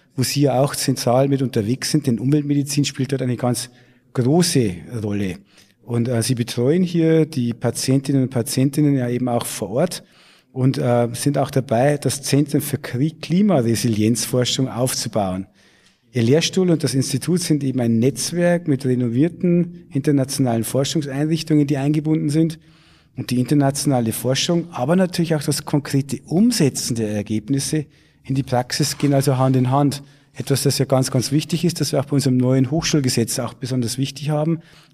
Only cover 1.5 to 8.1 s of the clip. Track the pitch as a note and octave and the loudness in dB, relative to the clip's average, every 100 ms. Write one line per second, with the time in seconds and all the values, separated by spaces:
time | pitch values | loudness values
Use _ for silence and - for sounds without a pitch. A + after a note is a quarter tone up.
1.5 | A#2 G#2 C3 - D#3 C#3 A2+ B2+ D3+ C#3+ | 0 -2 -2 0 0 0 0 2 0 2
2.5 | C#3+ C#3+ C#3+ C#3 - B2+ C3+ B2+ A#2+ B2 | 0 0 0 -2 -2 -4 -2 -2 -2 -2
3.5 | A#2+ - - - _ _ - A#2+ D#3+ F3 | -2 -6 -16 -20 _ _ -2 2 2 4
4.5 | C#3+ A2 F2 - A#2+ G#2 G2+ G2+ F2 - | 2 0 -2 -10 -8 -4 -4 -4 -6 -14
5.5 | _ _ _ - A#2+ A#2 A#2 A2 B2 A#2 | _ _ _ -6 -2 0 0 0 0 -2
6.5 | - B2 E3+ F3+ E3+ D#3+ D#3+ D#3 C3+ A#2+ | 0 2 2 2 2 4 4 2 0 -4
7.5 | A#2 A#2+ A#2 - C3+ C3+ | -2 -4 -2 0 0 2